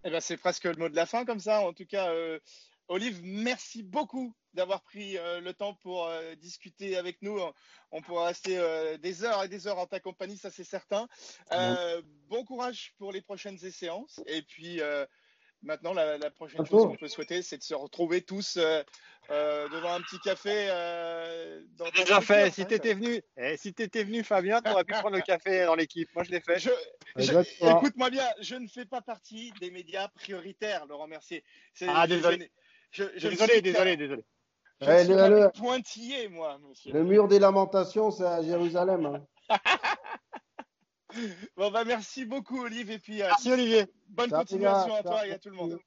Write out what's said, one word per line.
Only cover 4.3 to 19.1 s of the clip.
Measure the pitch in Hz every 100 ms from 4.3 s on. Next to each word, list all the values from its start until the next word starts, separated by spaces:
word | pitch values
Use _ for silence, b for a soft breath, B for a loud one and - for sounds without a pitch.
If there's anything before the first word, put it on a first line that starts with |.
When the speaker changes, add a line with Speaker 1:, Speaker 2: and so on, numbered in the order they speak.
| - _
Speaker 1:
d'avoir | 165 180 196
pris, | _ 202 202 190
euh, | 170 175
le | 175
temps | 180 202
pour, | 202 185 180 165
euh, | 165 165 156
discuter | 170 - 190 _ 196 185
avec | 180 175
nous. | 196 208
On, | 170 b b b b
on | 156
pourra | 165 175 170
rester, | 175 190 185
euh, | 170 160 160 156
des | 165 175
heures | 226 208
et | 190
des | 196 180
heures | 185
en | 180
ta | 190
compagnie, | - 165 190 202
ça | 196
c'est | -
certain. | 175 190 _ 202 240 b b b b
Euh, | 175 185 180 175 170
Speaker 2:
Ouais. | 160 _ _
Speaker 1:
bon | 226
courage | 247 254 247 233 - _
pour | 196
les | 196
prochaines | _ 196 208 190
séances. | 180 - 175 180 285 - -
Et | 156
puis, | 147 - 165 170
euh, | 147 147 139 _ _ _ _ _
maintenant, | 143 156 165
la, | 185 156 147
la | 147
prochaine | _ 160 165
Speaker 2:
Bientôt. | 156 202
Speaker 1:
chose | 208
qu'on | -
peut | 151
souhaiter, | - 151 175
c'est | 180 143
de |
se | -
retrouver | 151 143 - 170 175
tous, | 175 190 202 180
euh, | 160 160 143 b b